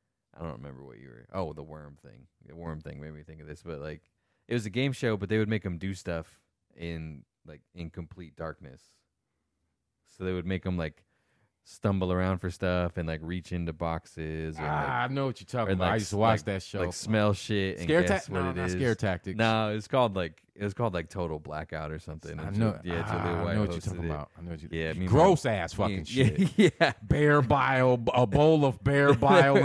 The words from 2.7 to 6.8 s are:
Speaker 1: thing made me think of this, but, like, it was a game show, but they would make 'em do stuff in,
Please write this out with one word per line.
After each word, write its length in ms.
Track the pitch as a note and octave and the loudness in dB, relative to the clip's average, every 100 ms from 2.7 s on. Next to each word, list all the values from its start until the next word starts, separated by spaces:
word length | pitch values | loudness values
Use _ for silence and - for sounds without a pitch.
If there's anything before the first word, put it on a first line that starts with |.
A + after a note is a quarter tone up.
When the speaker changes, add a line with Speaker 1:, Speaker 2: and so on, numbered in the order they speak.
| D#2 | -10
Speaker 1:
thing 180 | D2+ C#2+ | -12 -14
made 120 | D2 | -14
me 100 | D2+ | -16
think 160 | D2+ D#2+ | -18 -18
of 60 | D2+ | -18
this, 160 | D2+ | -16
but, 160 | E2+ D2+ | -12 -10
like, 240 | D2+ D2+ _ _ _ _ - | -10 -12 _ _ _ _ -6
it 40 | |
was 120 | A#2+ G#2 | -6 -4
a 40 | |
game 220 | G2+ C#3 | -4 -4
show, 240 | C3 A#2+ G#2+ | -2 -4 -4
but 120 | F#2+ | -2
they 80 | A2 | 0
would 100 | G#2+ | 0
make 160 | A2 F#2+ | -2 -4
'em 120 | E2+ | -6
do 160 | F#2+ | -6
stuff 480 | F#2 - E2 D#2+ _ _ _ _ | -8 -6 -8 -8 _ _ _ _
in, 480 | - | -12